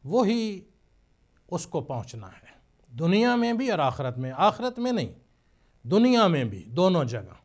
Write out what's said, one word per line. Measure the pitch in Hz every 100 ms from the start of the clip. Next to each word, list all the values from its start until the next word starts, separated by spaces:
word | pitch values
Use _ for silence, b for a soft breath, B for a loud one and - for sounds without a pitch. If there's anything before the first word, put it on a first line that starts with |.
वही | 135 220 208 233 220 190 - _ _ _ _ _ _ _ _
उसको | - - 160
पहुंचना | 127 127 104 117 95
है, | - - _ _ _ _
दुनिया | 120 165 196 233 240
में | 233 233
भी | 269
और | 185
आखिरत | 139 123 131 123
में। | 131
आखिरत | 131 196 - 247 240
में | 247
नहीं, | 240 - - _ _ _ _ _ _ 117
दुनिया | 190 247 240 202
में | 156 120
भी, | 95 90
दोनों | 127 185 175 131
जगह। | 117 90 -